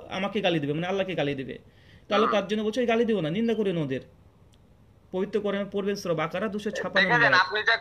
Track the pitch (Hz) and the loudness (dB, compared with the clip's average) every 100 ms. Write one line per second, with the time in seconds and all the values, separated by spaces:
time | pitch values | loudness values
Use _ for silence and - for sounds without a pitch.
0 | - 185 196 202 185 165 143 151 180 196 | -4 -6 -2 0 0 0 0 -2 -2 -2
1 | 190 160 143 139 123 - - - - - | -2 -2 -2 -4 -8 -12 -18 -20 -20 -20
2 | - 202 220 208 185 214 214 254 233 226 | -2 2 2 2 0 -2 0 0 2 2
3 | 233 208 151 185 226 220 196 170 139 131 | 2 2 0 0 0 0 0 0 -2 -4
4 | - - - - - - - - - _ | -8 -20 -20 -20 -20 -20 -20 -20 -20 _
5 | - 185 196 208 202 202 202 202 196 202 | -8 -4 -2 -2 -2 -2 -4 -4 -2 -2
6 | 180 160 160 180 214 202 214 - 185 190 | -2 -2 -2 -4 -4 -4 -6 -4 -2 2
7 | 190 151 139 180 190 208 214 226 | 4 4 6 4 4 0 2 2